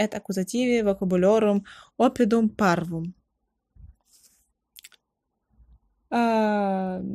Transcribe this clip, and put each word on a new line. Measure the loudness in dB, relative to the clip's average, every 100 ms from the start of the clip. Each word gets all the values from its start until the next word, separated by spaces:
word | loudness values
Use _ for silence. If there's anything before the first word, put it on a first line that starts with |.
et | -2 -6
accusative | -6 -6 -4 -2 0 2
vocabulum | 0 0 0 2 4 4 4 0 -4 -16 -10 0
oppidum | 0 2 2 2 0
parvum. | 0 0 0 -2 -8 -8 -14 _ _ _ _ _ -20 -20 -20 _ _ _ _ _ _ _ -20 -20 _ _ _ _ _ _ _ -20 _ _ _ -6
Э, | -2 0 0 0 0 0 -2 -4 -6 -8